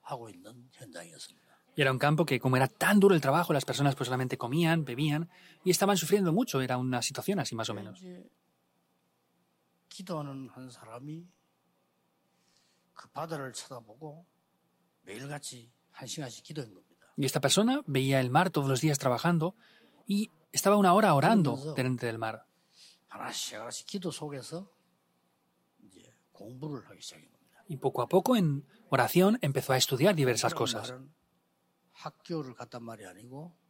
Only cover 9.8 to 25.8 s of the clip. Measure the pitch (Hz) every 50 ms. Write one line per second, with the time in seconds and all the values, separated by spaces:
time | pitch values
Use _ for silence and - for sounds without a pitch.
9.8 | _ _ - - 190 185 175 156 147 143 135 135 131 120 - 131 127 127 120 -
10.8 | 117 113 113 123 135 147 156 165 175 180 _ _ _ _ _ _ _ _ _ _
11.8 | _ _ _ _ _ _ _ _ _ _ _ _ _ _ _ _ _ _ _ _
12.8 | _ _ _ - - - _ 139 160 165 165 143 135 131 117 - - - 135 120
13.8 | 113 104 - 143 160 151 143 165 175 _ _ _ _ _ _ _ _ _ _ _
14.8 | _ _ _ _ _ - 98 120 131 143 147 147 - - 131 123 117 117 _ _
15.8 | _ _ _ - - - - 160 143 123 - - _ - 151 151 131 110 95 90
16.8 | _ _ _ _ _ _ _ - 143 127 - 123 - 135 - 196 214 240 262 294
17.8 | 277 - 135 127 131 135 135 135 127 123 123 156 185 185 - 156 139 135 135 123
18.8 | 147 156 143 - - 135 123 - - 170 175 165 156 180 - _ _ _ _ _
19.8 | _ _ _ _ _ - 202 202 214 - _ _ _ _ - - - 196 208 208
20.8 | 196 180 175 208 214 196 151 139 139 185 226 214 160 139 120 - 139 156 147 135
21.8 | 123 127 127 120 - 117 113 117 113 110 113 - - _ _ _ _ _ _ _
22.8 | - - _ _ _ _ - 104 110 - - - - - - 107 113 120 - -
23.8 | - - - 196 180 170 139 - 151 147 143 135 120 - 156 175 196 196 _ _
24.8 | _ _ _ _ _ _ _ _ _ _ _ _ _ _ _ _ _ _ _ _